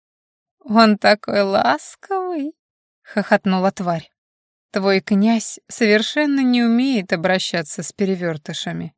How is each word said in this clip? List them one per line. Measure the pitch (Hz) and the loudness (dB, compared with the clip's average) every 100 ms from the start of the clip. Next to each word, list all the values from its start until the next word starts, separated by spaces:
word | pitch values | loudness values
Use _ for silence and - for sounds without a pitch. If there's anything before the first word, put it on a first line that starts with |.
| _ _ _ _ _ _ | _ _ _ _ _ _
"Он | - 214 220 208 | 0 4 4 4
такой | 202 208 - 202 | 2 2 0 0
ласковый!" — | 196 202 240 294 - - - 381 370 339 285 - _ _ _ _ | 2 2 2 0 -4 -12 -6 -6 -4 -6 -8 -10 _ _ _ _
хохотнула | - 214 190 208 196 185 190 | -8 -6 0 0 2 0 -2
тварь. | - 180 165 - _ _ _ _ _ _ | -2 -4 -6 -8 _ _ _ _ _ _
"Твой | 208 196 190 | -2 0 0
князь | - 196 214 226 - - - | 2 2 2 2 -2 -12 -14
совершенно | - 220 214 226 302 302 277 | -2 2 2 2 -2 0 2
не | 254 247 | 2 2
умеет | 233 233 269 247 185 | 2 2 2 0 -2
обращаться | 180 185 185 - 170 160 - | -2 0 0 -2 -6 -6 -8
с | 165 | -10
перевёртышами. | - 196 185 175 156 - 160 - 165 170 | -4 -2 -2 -4 -6 -10 -10 -8 -8 -10